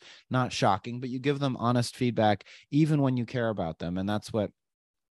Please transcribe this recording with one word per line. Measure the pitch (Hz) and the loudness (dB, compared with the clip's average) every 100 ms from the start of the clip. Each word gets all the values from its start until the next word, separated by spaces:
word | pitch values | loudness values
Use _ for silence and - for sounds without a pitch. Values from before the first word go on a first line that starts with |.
| - - - | -14 -20 -4
not | 127 120 | -2 -2
shocking, | - 120 95 120 120 | 2 2 2 -2 -8
but | 131 | -8
you | 127 | -4
give | 135 139 | -2 0
them | 139 - | -2 0
honest | 117 123 117 - | 0 2 0 -2
feedback | 123 113 107 101 - - - | -2 4 4 2 -2 -20 -2
even | 143 156 151 | 2 4 4
when | 135 127 | 2 0
you | 113 | -2
care | 127 113 | -2 -2
about | 98 85 80 | -2 -4 -4
them. | 85 90 | -6 -4
And | 98 | -2
that's | 104 - | -4 -4
what, | 110 98 _ _ _ _ _ _ | -4 -4 _ _ _ _ _ _